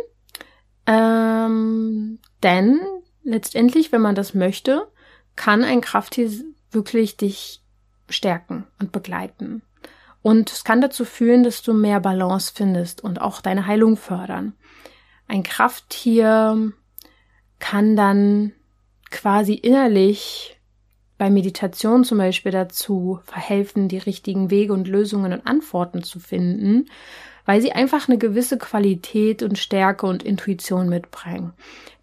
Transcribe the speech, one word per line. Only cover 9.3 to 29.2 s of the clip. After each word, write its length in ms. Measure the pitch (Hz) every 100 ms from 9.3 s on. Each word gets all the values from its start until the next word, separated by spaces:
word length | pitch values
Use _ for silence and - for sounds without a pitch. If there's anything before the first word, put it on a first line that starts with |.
| - - 220 - _ - _ _ _
Und 300 | 214 220 214
es 120 | -
kann 180 | - 233
dazu 240 | 277 - 233
führen, 380 | - 240 247
dass 180 | 240 -
du 100 | -
mehr 280 | 220 208 202
Balance 520 | 190 185 185 190 -
findest 520 | - 196 180 175 -
und 180 | 208 175
auch 200 | 202 -
deine 260 | 190 196 190
Heilung 280 | 214 220 214
fördern. 580 | - 185 185 185 208 - _ - - _ _ _ -
Ein 160 | 202
Krafttier 1300 | 170 - 240 - - - 240 226 220 220 220 220 220 - _ _ - _ _ _ _ -
kann 360 | - 202 214 208
dann 560 | 196 202 202 208 208 - _ _ _ _ -
quasi 420 | - 208 208 202
innerlich 1040 | 214 240 269 247 196 190 202 - - - - _ _ _ _ _ -
bei 100 | 196
Meditation 760 | 196 185 - 185 - 220 247
zum 140 | 247 208
Beispiel 340 | 185 185 196
dazu 680 | 185 185 - - 190 180 180
verhelfen, 640 | - 175 - 202 202 208 190
die 120 | 190
richtigen 500 | 202 190 - 190 185
Wege 240 | 202 208
und 140 | 190 185
Lösungen 440 | 196 208 208 190
und 140 | 180 -
Antworten 560 | 302 - 180 175 175
zu 180 | - 175
finden, 680 | - 185 175 202 202 233 - - - - - - -
weil 160 | 202
sie 120 | 254
einfach 340 | - 262 302 269
eine 100 | 233
gewisse 400 | 226 214 247 247
Qualität 840 | - 214 202 180 - 214